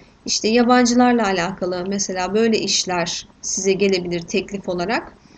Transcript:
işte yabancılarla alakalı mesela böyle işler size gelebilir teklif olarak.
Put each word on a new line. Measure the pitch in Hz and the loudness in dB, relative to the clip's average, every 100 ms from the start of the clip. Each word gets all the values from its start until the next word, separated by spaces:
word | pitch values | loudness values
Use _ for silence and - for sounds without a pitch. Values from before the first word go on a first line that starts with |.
| - _ - | -16 _ -6
işte | - 208 | -4 0
yabancılarla | 233 240 247 240 240 247 233 196 | 2 4 4 4 4 4 4 2
alakalı | 185 175 190 180 180 185 | 0 -2 -4 -4 -4 -4
mesela | 202 202 185 185 | -4 -4 -4 -2
böyle | 208 226 220 | 2 2 2
işler | 190 - 185 180 170 - - _ | 0 -2 -2 -2 -2 -6 -12 _
size | - - 196 | -8 -2 0
gelebilir | 185 196 190 180 170 | 2 2 2 0 -6
teklif | 170 196 190 196 196 | -4 -4 -4 -6 -6
olarak. | 180 175 269 - - - | -4 -2 -4 -6 -16 -20